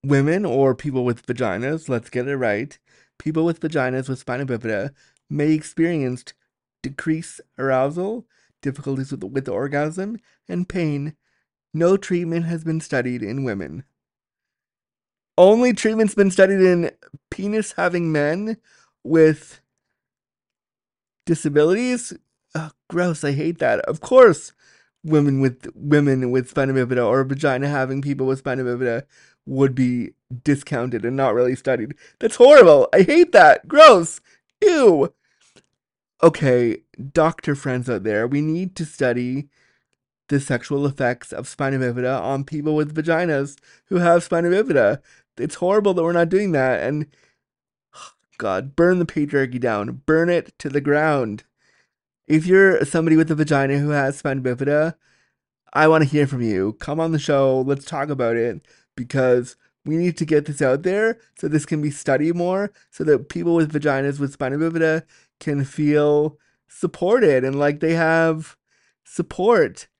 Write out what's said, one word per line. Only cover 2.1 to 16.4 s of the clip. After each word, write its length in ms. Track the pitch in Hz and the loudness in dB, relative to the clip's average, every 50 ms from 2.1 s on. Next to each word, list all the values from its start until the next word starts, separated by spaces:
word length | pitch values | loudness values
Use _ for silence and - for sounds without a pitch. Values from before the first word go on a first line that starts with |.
| - 123 123 | -8 -6 -6
it 100 | 139 143 | -6 -6
right, 400 | 135 127 113 101 104 123 147 - _ _ _ _ _ _ _ _ | -4 -2 -2 -2 -2 -6 -10 -14 _ _ _ _ _ _ _ _
people 260 | _ - 156 156 160 160 | _ -8 -6 -2 -2 -2
with 160 | 170 165 - | -2 -2 -4
vaginas 480 | - 160 160 151 127 127 127 131 131 | -6 -4 -4 -2 -2 -2 -4 -6 -6
with 120 | 135 135 127 | -6 -8 -10
spina 260 | - - 127 127 139 | -8 -10 -8 -8 -6
bifida 460 | 131 123 110 110 113 110 101 101 147 _ _ _ _ _ _ _ _ | -6 -6 -6 -4 -4 -4 -4 -6 -8 _ _ _ _ _ _ _ _
may 220 | 147 143 143 156 | -6 -4 -2 -2
experience 720 | 156 156 151 - - - 160 170 175 156 135 127 127 123 - - - _ _ _ _ _ _ _ _ _ | -2 -4 -4 -10 -4 -2 -2 -2 -2 -4 -4 -4 -6 -8 -12 -20 -20 _ _ _ _ _ _ _ _ _
decreased 600 | - 135 139 - - 160 160 160 170 - - - - _ _ | -14 -14 -12 -10 -6 -6 -6 -6 -6 -14 -20 -20 -20 _ _
arousal, 680 | - - 135 131 131 131 139 156 175 180 202 220 247 - _ _ _ _ _ _ _ | -8 -4 -2 0 0 -2 -2 -4 -6 -8 -8 -8 -10 -14 _ _ _ _ _ _ _
difficulties 500 | - 143 135 147 143 143 135 135 135 135 | -10 -10 -10 -8 -8 -8 -6 -6 -6 -8
with, 120 | 139 - 92 | -10 -12 -12
with 260 | 95 127 135 135 135 | -8 -8 -8 -6 -4
orgasm, 720 | - 98 131 143 143 143 151 156 160 185 190 208 226 214 _ _ _ _ _ | -6 -6 -6 -4 -4 -4 -4 -4 -6 -8 -10 -10 -10 -12 _ _ _ _ _
and 220 | - 175 175 185 _ | -10 -6 -6 -6 _
pain. 460 | - 190 170 156 147 143 143 151 - _ _ _ _ _ _ _ _ _ _ _ _ | -6 -4 -4 -4 -4 -6 -8 -10 -12 _ _ _ _ _ _ _ _ _ _ _ _
No 240 | 156 165 175 190 | 0 2 2 2
treatment 480 | 196 196 - 185 175 175 165 165 170 170 | 2 0 -4 -4 -4 -2 -4 -4 -4 -4
has 180 | 165 170 165 160 | -4 -6 -6 -6
been 160 | 160 160 160 | -6 -6 -6
studied 440 | 160 - - 131 123 123 123 120 110 | -6 -4 -4 -4 -4 -4 -6 -6 -8
in 200 | 101 117 139 135 | -8 -6 -6 -6
women." 400 | 123 104 98 85 67 73 104 135 _ _ _ _ _ _ _ _ _ _ _ _ _ _ _ _ _ _ _ _ _ _ _ _ _ _ _ _ _ _ | -6 -6 -6 -8 -10 -12 -16 -18 _ _ _ _ _ _ _ _ _ _ _ _ _ _ _ _ _ _ _ _ _ _ _ _ _ _ _ _ _ _
Only 360 | - 180 190 214 226 247 247 226 | 6 6 6 8 6 4 2 0
treatment's 400 | - - 220 220 220 220 202 - | 0 -2 -2 0 0 -2 -2 2
been 160 | 208 202 196 | 2 2 2
studied 300 | 185 - | 6 4